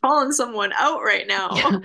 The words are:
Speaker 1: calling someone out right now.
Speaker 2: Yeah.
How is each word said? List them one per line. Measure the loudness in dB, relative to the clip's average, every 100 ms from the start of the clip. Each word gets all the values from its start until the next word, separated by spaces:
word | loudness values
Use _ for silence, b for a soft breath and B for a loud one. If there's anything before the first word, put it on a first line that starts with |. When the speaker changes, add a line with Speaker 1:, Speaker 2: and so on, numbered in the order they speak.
Speaker 1:
calling | 2 2 2
someone | 0 -2 -2 -2 0
out | 0 0
right | 0 0 0
now. | -2 -2
Speaker 2:
Yeah. | 0 0 0